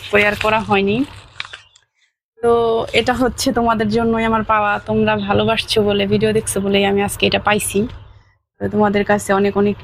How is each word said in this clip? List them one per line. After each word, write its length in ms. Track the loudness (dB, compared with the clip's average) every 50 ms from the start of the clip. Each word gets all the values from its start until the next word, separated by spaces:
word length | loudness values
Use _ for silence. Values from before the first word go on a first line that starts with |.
| -8 -2
করে 160 | 0 2 2 2
আর 60 | 0 0
করা 180 | 0 0 0 0
হয়নি। 460 | 0 0 0 2 2 2 0 0 -2 -4 -6 -20 -20 -20 -18 -16 -16 -16 -16 -20 -20 _ _ -20 _ _ _ _ _ _ _ _ _ _ _ -4
তো 440 | 0 2 2 2 2 2 0 0 -2 -2 -2
এটা 200 | -2 0 0 0
হচ্ছে 400 | 0 0 -2 -2 -2 -2 -2 0
তোমাদের 360 | 0 2 2 2 0 0 0
জন্যই 340 | 0 0 0 0 0 0 0
আমার 200 | 0 0 0 0
পাওয়া, 360 | 0 0 0 2 0 -2 -4
তোমরা 360 | -4 -2 0 0 2 2 0
ভালোবাসছো 680 | -2 0 0 0 0 2 2 0 -2 -2 -2 0 0 2
বলে, 240 | 2 2 0 0 2
ভিডিও 260 | 0 2 2 2 0
দেখছো 280 | 0 -2 -2 -4 -2
বলেই 240 | -2 0 2 2 2
আমি 160 | 2 2 0
আজকে 260 | 0 -2 -2 2 2 2
এটা 120 | 2 2
পাইছি। 480 | 0 0 0 0 -2 -2 -2 -2 -2 -2 -6 -14 -20 -20 -20 -20 _ _ _ _ _ _ _ -8
তো 100 | -6 -4
তোমাদের 360 | 0 2 2 2 2 0 0
কাছে 280 | 2 0 0 0 0 0
অনেক 240 | 2 2 0 2 2
অনেক 180 | 0 0 0 -2